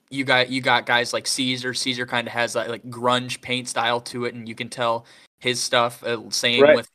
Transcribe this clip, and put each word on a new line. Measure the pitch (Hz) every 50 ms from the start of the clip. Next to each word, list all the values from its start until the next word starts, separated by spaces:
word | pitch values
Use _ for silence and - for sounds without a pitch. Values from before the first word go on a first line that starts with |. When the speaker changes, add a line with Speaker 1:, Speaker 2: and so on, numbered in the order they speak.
| _ _
Speaker 1:
you | 135 135 135
got, | 131 131 127 127 123
you | 127 135
got | 123 135 120 120 107
guys | - 123 120 120 120 -
like | 113 -
Caesar. | - - - 131 127 127 123 123 127 120
Caesar | - - 135 123 120 123
kinda | 120 127 120 117 117
has | - 120 120 110 110
that, | 117 113 113
like, | 117 104 - 127
grunge | 110 117 120 123 123 123 127 123 - -
paint | - - 123 127 123 120
style | - 123 117 120 120 120
to | 120 - - 123 120
it, | 120 -
and | 120 113 113
you | 113
can | - 120 117
tell | - - 120 117 117 117 117 - - - - _ _ _
his | - 123 123 123
stuff. | - - 131 123 117 120 123 - -
Uh, | 113 120 113 - 101
same | - - - 120 120 120 139
Speaker 2:
Right. | 147 151
Speaker 1:
with, | 120 - -